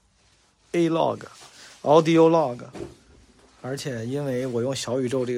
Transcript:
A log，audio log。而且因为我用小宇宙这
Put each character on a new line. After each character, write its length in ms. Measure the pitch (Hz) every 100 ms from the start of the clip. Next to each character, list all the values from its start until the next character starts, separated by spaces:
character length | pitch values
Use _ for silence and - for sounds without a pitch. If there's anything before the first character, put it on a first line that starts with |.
| _ _ _ _ _ _ _
A 180 | 175 165
log，audio 1400 | 165 139 107 - - - - - - 135 156 160 165 165
log。 300 | 165 139 120 - - - - _ - _ _ _ _
而 120 | 127
且 300 | 143 147 117
因 220 | 117 139 143
为 200 | 123 131
我 140 | 117
用 160 | 127 131
小 240 | - 131
宇 80 | 123
宙 160 | 131
这 100 | 123